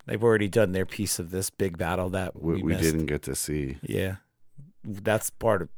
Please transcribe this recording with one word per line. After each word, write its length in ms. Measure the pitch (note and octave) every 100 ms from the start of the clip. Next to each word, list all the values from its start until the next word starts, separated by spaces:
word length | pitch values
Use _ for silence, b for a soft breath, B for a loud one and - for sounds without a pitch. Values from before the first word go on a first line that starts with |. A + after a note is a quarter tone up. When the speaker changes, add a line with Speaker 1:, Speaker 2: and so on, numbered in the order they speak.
| -
Speaker 1:
They've 160 | A2
already 260 | A#2 A2 G#2
done 240 | A#2 G#2
their 140 | F#2 F#2+
piece 320 | - G2+ -
of 120 | E2+
this 200 | F#2 F#2
big 260 | - G2 F2
battle 300 | F2 F#2 F#2
that 300 | F#2+ F#2 -
Speaker 2:
We, 140 | D#2+ D#2
Speaker 1:
we 60 |
Speaker 2:
we 100 | -
Speaker 1:
missed. 100 | -
Speaker 2:
didn't 220 | D#2+ D#2+ D2+
get 160 | D2
to 120 | C2+
see. 440 | C2+ - D2+ C2+ C2+
Speaker 1:
Yeah. 340 | - G2+ F#2+ G2 _ _ - - C#3+ -
That's 460 | - G2+ G2+ A2 -
part 320 | - A#2 G2+
of, 60 | D#2+